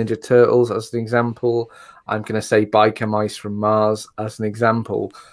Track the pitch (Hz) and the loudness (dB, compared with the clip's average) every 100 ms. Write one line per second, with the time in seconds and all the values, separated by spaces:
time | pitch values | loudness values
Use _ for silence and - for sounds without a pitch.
0 | 113 113 - 123 120 123 117 107 110 117 | -2 -4 2 4 6 4 2 -2 -6 -6
1 | 110 120 120 117 123 117 113 - - - | -2 0 0 -2 -2 -2 -4 -12 -20 -20
2 | - 107 107 110 - 110 107 107 107 107 | -8 -6 -4 -6 0 2 4 4 2 2
3 | 110 107 107 - 104 104 107 110 107 107 | -2 -2 -4 -6 -10 -4 0 2 2 0
4 | - - 110 - 107 104 117 113 110 107 | -6 -10 -10 -6 -8 0 0 0 -2 -6
5 | 101 - - | -6 -10 -20